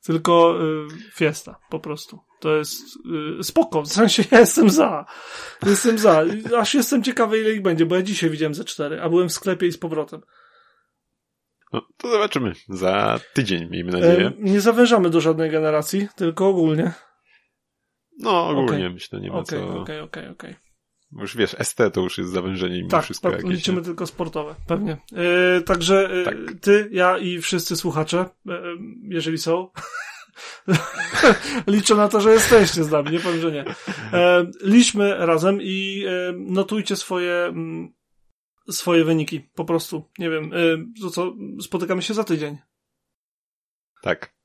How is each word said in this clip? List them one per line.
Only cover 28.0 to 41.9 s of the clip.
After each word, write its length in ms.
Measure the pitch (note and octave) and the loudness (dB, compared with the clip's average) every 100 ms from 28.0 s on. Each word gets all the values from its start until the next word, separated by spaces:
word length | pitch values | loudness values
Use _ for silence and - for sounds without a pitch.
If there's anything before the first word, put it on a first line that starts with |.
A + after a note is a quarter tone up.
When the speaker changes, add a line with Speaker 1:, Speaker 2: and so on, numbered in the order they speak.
| D3+ F3 F#3 _ - | -2 -2 -4 _ -12
Speaker 1:
e, 140 | F3 F3 F3 A3 - | -10 -10 -12 -14 -16
jeżeli 360 | G#3 E3+ D#3 D#3+ | -8 -6 -4 -4
są, 300 | E3 E3+ F#3 - - - - - - - - - - | -2 -2 -2 -14 -14 -12 -14 -16 -20 -20 -20 -14 0
<laughs> 1000 | F3+ - - G#5+ - D4+ - - C#4 G3+ | 0 0 -10 -6 4 4 4 0 -6 0
liczę 280 | G#3 G3 | 0 4
na 140 | G#3 G#3 | 4 4
to, 120 | G#3+ | 4
że 120 | G#3 | 6
jesteście 520 | A3 - A#3 F#3 E3+ | 6 8 6 6 2
z 60 | D3+ | 0
nami, 200 | D3+ C#3+ | 0 0
nie 100 | E3 | -2
powiem, 200 | E3+ E3 | -2 -2
że 120 | E3 | -2
nie. 120 | D3 D3+ D#3 - - - | -4 -8 -12 -10 -10 -4
E, 340 | F3+ F3 F3+ F3 - | 4 6 6 2 -4
liczmy 640 | G3 A3+ A#3+ G#3 G3+ F#3+ E3+ | 4 6 6 2 0 0 2
razem 320 | D#3+ F3+ G3 | 2 2 0
i, 420 | F#3 F#3+ G3 G3 G3 | -2 -4 -4 -6 -4
e, 240 | F3+ F3+ F3+ | -4 -6 -8
notujcie 600 | F#3+ F#3 F#3+ G#3+ - F#3+ | -4 -2 -2 -4 -4 -6
swoje, 380 | - F3+ F3 | -6 -4 -2
mm, 580 | F3 F3 E3+ E3 E3 F3 _ _ _ _ _ _ _ - | -2 -4 -6 -8 -10 -12 _ _ _ _ _ _ _ -10
swoje 340 | - - E3+ | -6 2 2
wyniki, 360 | D#3+ E3 D3+ D#3 - | 4 2 -2 -8 -12
po 100 | - | -10
prostu. 440 | E3 E3 - D#3 D#3 - | -2 -2 -4 -12 -12 -8
Nie 120 | E3+ | -6
wiem, 200 | D#3+ D#3 | -6 -6
e, 40 | F3 E3 D#3+ E3+ A3+ | 0 2 0 -6 -12
to 80 | F#3+ | -8
co, 220 | E3+ F3+ A3 - - | -6 -6 -8 -14 -14
spotykamy 400 | - F3+ F3 | -8 -6 -4